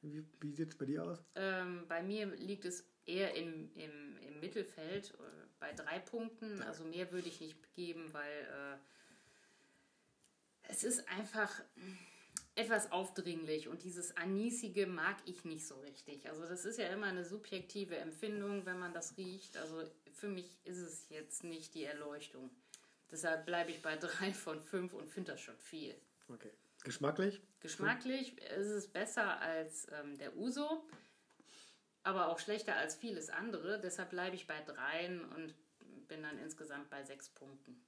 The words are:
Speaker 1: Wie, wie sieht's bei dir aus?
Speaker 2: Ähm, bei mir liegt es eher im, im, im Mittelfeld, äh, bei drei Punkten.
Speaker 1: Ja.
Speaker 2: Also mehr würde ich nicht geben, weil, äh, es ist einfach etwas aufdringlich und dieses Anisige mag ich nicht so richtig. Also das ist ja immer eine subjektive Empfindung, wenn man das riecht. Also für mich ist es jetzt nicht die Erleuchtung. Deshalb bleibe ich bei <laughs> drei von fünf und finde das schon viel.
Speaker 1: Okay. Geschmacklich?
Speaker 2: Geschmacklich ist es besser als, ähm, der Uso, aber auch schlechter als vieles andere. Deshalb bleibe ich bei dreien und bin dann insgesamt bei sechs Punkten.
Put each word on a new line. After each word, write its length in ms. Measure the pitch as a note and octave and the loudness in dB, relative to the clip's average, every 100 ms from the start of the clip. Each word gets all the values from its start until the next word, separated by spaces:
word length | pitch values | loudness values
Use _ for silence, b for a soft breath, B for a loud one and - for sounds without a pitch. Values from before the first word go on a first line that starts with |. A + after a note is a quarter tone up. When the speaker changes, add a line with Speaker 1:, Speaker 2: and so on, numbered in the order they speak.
Speaker 1:
Wie, 220 | D3+ D3+ D#3 - | -6 -6 -8 -4
wie 120 | D3 | -4
sieht's 240 | D3 D#3+ - | 0 0 2
bei 80 | C3+ | 2
dir 180 | D3+ | 4
aus? 180 | E3+ E3+ - | 2 -2 -4
Speaker 2:
Ähm, 500 | - F#3+ F#3+ F3+ F3 F3 | 0 4 4 2 -2 0
bei 140 | E3 | 2
mir 240 | F#3 G#3+ G3+ F3 | 4 2 2 0
liegt 280 | F#3 G3 | -2 0
es 200 | F3+ F3+ - _ - | 0 -4 -8 _ 0
eher 280 | F3+ F#3+ - | 4 4 4
im, 340 | E3+ D#3+ D#3 | 0 -2 -6
im, 420 | - D#3 D3 C#3+ C#3+ C#3+ | -8 -10 -8 -10 -12 -12
im 140 | D3+ | -6
Mittelfeld, 720 | D#3+ A3 - - D#3+ G3 G3+ | -2 0 -2 -2 -2 -2 -4
äh, 40 | - - D#3 - - | -12 -14 -14 -16 -8
bei 120 | D3 | -6
drei 260 | D3+ D3 E3+ | -4 -2 -4
Punkten. 600 | - A#3 A3+ - A3 G3+ | -2 -4 -4 -6 -6 -4
Speaker 1:
Ja. 60 | - | -4
Speaker 2:
Also 180 | D#3 | -4
mehr 260 | D#3+ E3+ F3+ | -4 -2 0
würde 160 | F3+ E3+ | 0 -2
ich 120 | E3 | -4
nicht 340 | D#3+ D#3 - | -10 -10 -14
geben, 280 | - F3 E3 D#3+ | -6 -4 -4 -6
weil, 180 | D3+ D3 | -4 -4
äh, 460 | D3 C3+ C#3 C#3 C#3 B B B B B B B B B B B B B _ - _ _ _ - | -4 -4 -6 -6 -8 B B B B B B B B B B B B B _ -20 _ _ _ -4
es 160 | - | 2
ist 240 | A#3+ B3 - | 4 4 2
einfach 420 | F#3 G#3 G#3+ G3+ - - - F#3 F#3 F3+ B B - - - | -2 0 2 2 2 -8 -12 -10 -10 -12 B B -4 -2 2
etwas 360 | A3 A3 - | 6 6 6
aufdringlich 760 | F3 F#3+ - F3 E3 D#3 D#3 - | 2 2 0 0 0 2 2 2
und 140 | E3+ | -4
dieses 340 | F#3 F3 F3 - | -4 -4 -2 0
Anisige 680 | F3 G3 A3+ A#3+ G#3+ F#3 F#3+ | 4 6 4 2 0 4 4
mag 300 | F3 E3 G3+ - | 6 4 2 -4
ich 180 | F3+ | -6
nicht 220 | E3+ D#3 D#3 | -4 -4 -6
so 80 | C3+ | -8
richtig. 480 | C#3+ C#3 - C#3+ - | -12 -12 -10 -8 -6
Also 180 | D#3 E3+ | -4 -4
das 180 | F3+ | -2
ist 140 | F3+ A3+ | -2 0
ja 80 | F#3 | 2
immer 180 | G3 G3+ | 2 2
eine 180 | F#3 | 2
subjektive 720 | E3+ F#3+ - F#3+ F3+ G#3 F#3+ E3 | -2 -4 -4 -6 -4 -4 -2 -2
Empfindung, 680 | D#3 D#3 A3 G#3 G3+ G3+ | -2 -2 -2 0 2 0
wenn 140 | F#3 F3+ | 0 -2
man 140 | F3 | -2
das 220 | E3+ E3 - | -2 -4 -4
riecht. 400 | F#3 F#3+ - - | -4 -6 -8 -6
Also 260 | D#3+ D#3+ D#3 - - | -4 -2 -4 -8 -18
für 160 | - G#3 | -6 -2
mich 280 | F#3 F3+ - | -2 -4 -12
ist 140 | - F3+ | -6 -4
es 300 | E3+ D3+ - | -4 -6 -8
jetzt 340 | D#3 D3+ - | -8 -4 -4
nicht 300 | E3+ E3 D#3+ | -2 -6 -6
die 80 | D#3+ | -4
Erleuchtung. 680 | D3+ D3 D3 D3 D3 C3 C3 - B B B B _ | -2 -2 -4 -4 -8 -10 -12 -12 B B B B _
Deshalb 340 | D#3+ E3+ D#3+ D#3+ | 2 4 4 4
bleibe 240 | F3 E3 | 4 4
ich 100 | D#3+ | 2
bei 140 | D#3+ D#3 | 0 2
<laughs> 0 | |
drei 360 | E3+ - G3 | 2 4 4
von 280 | G3 - D#3 | 2 -2 -4
fünf 340 | D#3 F#3+ F3+ | 0 0 0
und 140 | F3+ D#3 | -2 -6
finde 240 | - F3+ | -4 -2
das 80 | C3+ | -4
schon 160 | - - | -8 -12
viel. 360 | - D#3+ D3 - - _ - | -10 -6 -6 -8 -16 _ -14
Speaker 1:
Okay. 220 | A#2 A2 - _ - | -12 -12 -16 _ -8
Geschmacklich? 560 | C3+ B2+ C#3+ D3+ F#3+ G3 - - | -6 4 4 8 6 4 -10 -14
Speaker 2:
Geschmacklich 760 | E3 - - B3 B3+ C4 C4 - - F3 | -8 4 6 6 4 2 2 -4 -2 2
ist 120 | G3+ | 4
es 180 | G#3 G3+ | 2 0
besser 520 | E3+ G#3+ - G3+ D#3+ | 0 2 6 6 6
als, 460 | D#3+ D#3+ D#3 - - | 2 2 0 -4 -6
ähm, 260 | D3+ D3 C#3+ | -6 -6 -4
der 180 | C#3+ - | -4 0
Uso, 480 | A3+ C4+ D4 D#4+ - B B B B B B B B B _ _ | 2 2 2 0 -2 B B B B B B B B B _ _
aber 240 | - F#3+ D#3+ | 2 6 6
auch 100 | E3+ | 4
schlechter 380 | - G#3 G#3+ C3 | 2 2 4 4
als 180 | D#3 | 4
vieles 360 | - A#3 F#3 D#3 | 0 -2 -2 -2
andere. 500 | D#3+ A3 F#3+ E3+ G#3 | -2 0 0 0 0
Deshalb 300 | F#3+ - F3+ | 0 -2 -2
bleibe 260 | F3+ F#3 F#3 | 0 0 0
ich 100 | - | -4
bei 140 | D3+ | -4
dreien 640 | D3+ C3 C3+ D#3+ F3 F3+ | -4 -2 2 2 2 -2
und 300 | E3+ D#3+ D#3+ D#3 _ _ - - - | -4 -6 -6 -8 _ _ -18 -16 -10
bin 140 | D#3 | -6
dann 160 | D#3 D3+ | -4 -4
insgesamt 500 | D#3 D#3 D#3 C#3+ C#3+ | -6 -6 -6 -6 -6
bei 120 | C#3+ | -8
sechs 260 | C#3 C#3 - | -8 -10 -12
Punkten. 520 | - C3+ C3+ - B2 | -14 -16 -16 -16 -18